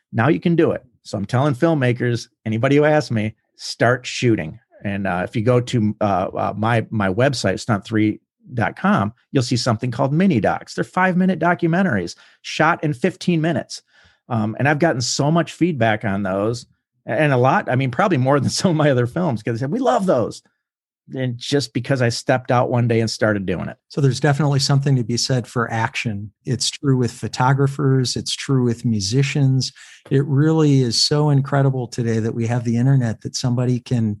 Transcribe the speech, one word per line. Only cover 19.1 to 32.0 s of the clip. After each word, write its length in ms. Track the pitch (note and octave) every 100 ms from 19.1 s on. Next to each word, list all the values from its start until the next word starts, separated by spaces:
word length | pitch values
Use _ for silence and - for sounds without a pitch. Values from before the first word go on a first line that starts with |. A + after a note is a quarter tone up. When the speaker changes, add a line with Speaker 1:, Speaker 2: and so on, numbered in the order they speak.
| E3 F3 A#2
Speaker 1:
'cause 100 | -
they 60 | A2+
said, 120 | C3+
"We 80 | G#3
love 280 | C#4+ B3 F#3+
those." 340 | C3+ G#2 - _ _ _ _ _ _ _ C#3
And 240 | B2+ A#2+
just 340 | - C#3+ C3
because 300 | B2+ A#2 C3+
I 60 | A#2+
stepped 420 | A#2+ - B2+ B2
out 180 | B2 B2+
one 180 | B2 A2+
day 120 | A2+
and 100 | A2+
started 380 | - A2 G#2 F#2
doing 200 | F2 -
it. 100 | - _
Speaker 2:
So 120 | -
there's 200 | C#3 A2
definitely 400 | D3+ C#3 D3+ C#3
something 360 | - C#3 C#3 C3
to 80 |
be 140 | A2 A#2
said 300 | - B2+ A2
for 240 | B2+ A2+
action. 600 | A2+ A2+ - A#2+ G2+ G#2 - -
It's 240 | A#2+ -
true 280 | - C#3+ C3
with 140 | A#2
photographers. 1040 | - A2 - C3 C#3 C#3 C#3 C#3 C3+ B2 A#2
It's 200 | - -
true 280 | - C3+
with 220 | B2 A#2 A#2+
musicians. 880 | G#2+ F#2+ B2+ C#3 D3+ C3+ C3 B2+ - - - -
It 120 | C#3 C#3+
really 540 | C3+ D#3 D#3+ D3+ C3+
is 200 | B2 G#2+
so 300 | - D3 D3+
incredible 560 | C#3 C3+ C#3+ C#3 B2+ A#2+
today 320 | -